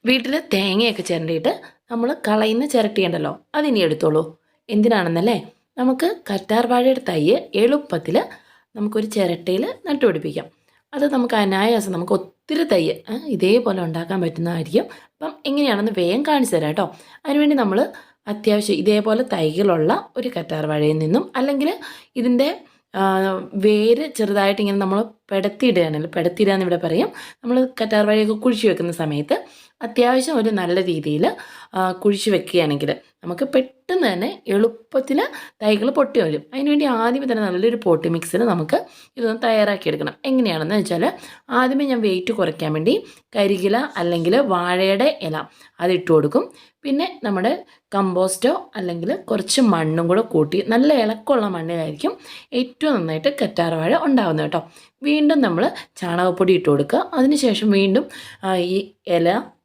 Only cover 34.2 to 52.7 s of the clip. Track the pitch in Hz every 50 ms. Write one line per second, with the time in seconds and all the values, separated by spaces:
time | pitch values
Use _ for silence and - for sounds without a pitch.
34.2 | 196 285 392 - _ - 196 202 220 233 226 - - _ - 269 262 - 277 294
35.2 | 453 571 - - - - _ _ 214 214 214 202 214 254 262 311 277 269 - 240
36.2 | 196 160 151 147 151 _ - 262 277 294 294 294 294 277 247 220 226 233 247 277
37.2 | 277 254 240 220 214 196 180 180 196 233 240 226 - 190 165 156 160 170 165 170
38.2 | 165 - - - 233 233 190 170 156 160 - 359 466 - - - - _ _ -
39.2 | 233 226 220 226 247 233 220 214 208 208 202 196 - 165 151 151 156 151 - _
40.2 | _ 269 262 254 247 208 170 160 156 156 202 214 185 - 175 165 185 311 - -
41.2 | - - - - _ - 254 247 254 254 277 269 294 277 262 240 214 208 185 185
42.2 | 180 - 226 214 185 165 156 - 165 151 156 156 160 190 302 427 - - - -
43.2 | _ _ - 220 202 196 202 185 180 196 202 240 285 285 - 208 170 175 175 170
44.2 | 165 170 196 254 285 233 190 175 175 180 180 180 190 190 196 196 247 302 294 -
45.2 | 190 160 - 160 - - _ _ - - _ _ 170 180 185 175 180 - 165 156
46.2 | 147 147 - 262 415 - - - - _ _ _ _ 285 269 285 339 370 - -
47.2 | - 214 196 185 185 233 311 359 - _ - _ _ _ - 196 196 190 180 180
48.2 | 185 185 185 - - 254 330 359 - - _ 220 190 180 170 170 165 196 302 392
49.2 | - - 220 202 196 196 - - 262 220 185 165 160 156 156 165 170 170 180 202
50.2 | 226 220 - 160 151 151 165 190 196 - 220 233 262 294 311 269 226 214 220 214
51.2 | - - 285 247 208 208 185 170 160 160 170 170 160 156 151 147 - 381 480 -
52.2 | - - - - - _ - 247 254 254